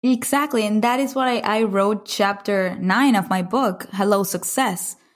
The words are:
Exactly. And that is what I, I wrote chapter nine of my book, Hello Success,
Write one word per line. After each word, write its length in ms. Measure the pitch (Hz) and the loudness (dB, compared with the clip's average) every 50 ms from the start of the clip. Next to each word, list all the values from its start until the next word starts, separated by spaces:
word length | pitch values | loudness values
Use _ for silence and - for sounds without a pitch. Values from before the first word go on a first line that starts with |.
| - | 2
Exactly. 640 | 254 254 240 - - - 277 294 302 277 233 214 | 2 0 2 0 -2 0 0 0 0 0 -2 0
And 160 | 208 214 214 208 | 2 0 2 2
that 160 | 240 240 254 | 2 0 0
is 160 | 269 254 - | -2 -2 -2
what 120 | 262 262 | -2 0
I, 120 | 254 240 233 | 0 0 0
I 240 | - - 214 220 226 | 0 0 0 2 0
wrote 420 | 214 190 196 196 202 214 202 - | 0 2 2 2 2 0 -2 -4
chapter 720 | - - - 208 196 202 202 - - 202 196 190 185 180 - | -10 -2 0 0 0 0 -2 -4 -2 0 0 0 -2 -4 -2
nine 360 | 185 185 185 226 277 277 233 | -2 0 2 4 4 4 4
of 160 | 202 180 - | 2 2 0
my 100 | 190 185 | -2 -2
book, 460 | 180 180 - 254 269 214 180 180 - - | -2 -2 0 0 0 0 -2 -4 -10 -12
Hello 300 | - 190 202 202 208 196 196 | -4 -2 2 2 2 2 2
Success, 720 | - - 175 - - - - 269 220 185 175 - - - _ _ _ _ | -2 -4 -6 -6 -4 -2 0 0 0 -2 -4 -8 -10 -12 _ _ _ _